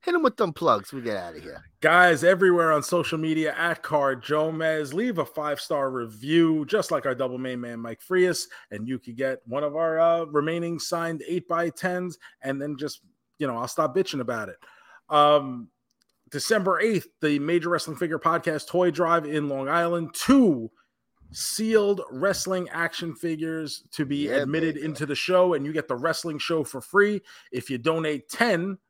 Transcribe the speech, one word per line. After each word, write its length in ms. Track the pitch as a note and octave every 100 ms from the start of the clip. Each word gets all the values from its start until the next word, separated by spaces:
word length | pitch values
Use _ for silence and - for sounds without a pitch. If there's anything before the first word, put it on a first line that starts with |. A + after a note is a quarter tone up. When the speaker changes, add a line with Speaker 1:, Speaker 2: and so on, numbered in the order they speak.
Speaker 1:
Hit 120 | - F4
'em 80 |
with 120 | D4+ -
them 140 | G3+
plugs. 400 | D#3 E3 A2 G2
We 100 | C#3
get 140 | A#2 G#2
outta 220 | E2+ D#2+
here. 240 | D#2 - - _
Speaker 2:
Guys, 440 | D#3 E3+ F3+ D#3+
everywhere 480 | E3+ F#3 F#3+ F3 E3
on 100 | D3+
social 380 | C#3+ F3 D3+ D#3+
media, 340 | D#3+ D#3 D#3 -
at 280 | E3+ E3
Card 400 | - D3+ C#3 C3
Jomez. 720 | A#2 D3+ D#3 D#3+ D#3+ D#3 D3 D#3
Leave 240 | B3 F3+
a 60 | D3+
five-star 640 | - D3 D3 - D#3 C#3
review, 760 | C3 A#2 G#2+ C3 D#3+ E3 D#3 D3+
just 240 | G#3 F#3
like 160 | D#3 C#3
our 80 |
double 240 | B2+ C3 B2+
main 240 | C3 B2
man, 180 | A#2+ A#2
Mike 220 | A#2 A2+
Frias, 460 | - F#3 F3+ E3+ - - -
and 160 | G#2 A2+
you 100 | B2+
could 180 | - A#2
get 260 | C3+ C3 A#2+
one 180 | B2+
of 120 | D3 D3
our, 240 | E3 D#3+
uh, 260 | E3 E3+ E3
remaining 540 | D3 D3+ E3+ E3+ E3+
signed 420 | - E3+ E3 E3 -
eight-by-tens, 920 | F3 - E3+ E3+ - F#3 F3+ F3+ E3 - _
and 180 | C3+ C#3
then 180 | D3 C#3+
just, 240 | D3 - _ _ _ _
you 80 | C#3+
know, 100 | A#2
I'll 120 | B2+
stop 280 | - D#3 B2+
bitching 260 | - C#3+
about 280 | A#2 A#2 G2+
it. 80 | F2 - _ _ - _
Um, 600 | D3+ D3 D3 C#3 B2+ A2+ _ _ _ _ _ _
December 480 | D3 - A3 F#3 E3+
eighth, 280 | G#3+ G3+ - _
the 160 | D3+ D3
Major 320 | C#3+ F3 E3
Wrestling 280 | E3+ - D3
Figure 200 | F3 D#3+
Podcast 480 | E3 E3 - D#3 -
Toy 200 | F3 F3+
Drive 360 | D3+ E3+ E3+ D3+
in 240 | D3+ D3
Long 200 | C3+ C3+
Island. 460 | E3 E3+ E3+ E3 -
Two 560 | - C#4 A#3 C#3 A2+ _ _ _ _ _ _
sealed 680 | - - - A3 A3 G3+ G3+ -
wrestling 580 | C3 F#3 F#3 - F#3 F3+
action 440 | D#3+ E3 - E3+
figures 680 | D3+ E3+ D#3+ D#3+ D#3+ D#3 - _
to 120 | -
be 220 | C#3 C#3+ C#3+
Speaker 1:
Yeah, 80 | C3
Speaker 2:
admitted 380 | C#3 D#3 D#3+ D3
Speaker 1:
baby. 100 | D#3
Speaker 2:
into 180 | D3+ D3
the 100 | C#3+
show, 380 | - F3+ F#3
and 100 | D#3+
you 100 | C#3
get 140 | D#3 -
the 80 | B2
wrestling 440 | D3+ D#3 E3+ D3+
show 240 | - E3
for 180 | C#3 C3+
free. 400 | - G3 G3+ G#3 - - _
If 180 | B2+ -
you 80 | B2+
donate 520 | C#3 E3 D#3+ D3 -
ten 500 | - A#3 F3+ F#3 F#3+ _